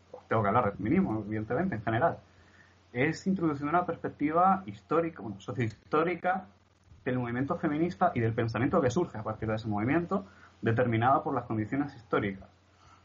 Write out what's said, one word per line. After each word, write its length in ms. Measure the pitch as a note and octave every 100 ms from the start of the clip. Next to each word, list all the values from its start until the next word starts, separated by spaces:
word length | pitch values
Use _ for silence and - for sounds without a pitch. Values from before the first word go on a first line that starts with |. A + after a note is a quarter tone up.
| _
os 140 | - -
tengo 140 | A2
que 60 | G2+
hablar 160 | G2 G2+
de 60 | F#2
feminismo, 460 | G#2 F#3 C3+ A2 G2+
evidentemente, 480 | A2 A2 B2+ F3+ A2
en 60 |
general, 360 | A2+ A#2 - - - _ - - - _ _
es 340 | B2 D3+ D#3+ F#3+
introduciendo 440 | F#3 E3 C#3 C#3+ F3
una 80 | F3+
perspectiva 760 | E3+ C3+ - D3 E3 F#3+ F#3+ -
histórica, 540 | - - D#3 E3 -
bueno, 200 | A2+ G2+
sociohistórica 1080 | - A2 A2+ - - D3+ E3+ F3 F3+ G3 - - _ _ _ -
del 140 | C3 B2+
movimiento 380 | A#2+ B2 C#3 E3+
feminista 560 | D#3+ D3 F3+ - F3+
y 60 | B2
del 140 | A2+
pensamiento 460 | A2+ A#2 - C#3 F3
que 100 | C3
surge 280 | F3 E3 G#2+
a 40 |
partir 260 | A2 G#2+ A2
de 80 | A2
ese 120 | A2
movimiento, 580 | G#2 A#2 E3 E3+ G3 - - - -
determinado 600 | A#2 A2+ A#2+ A2+ B2 D3
por 100 | D#3
las 100 | B2+
condiciones 500 | - A2 G#2+ C3+ C#3+ -
históricas. 520 | - - G#2 F#2+ - _ _ _ - -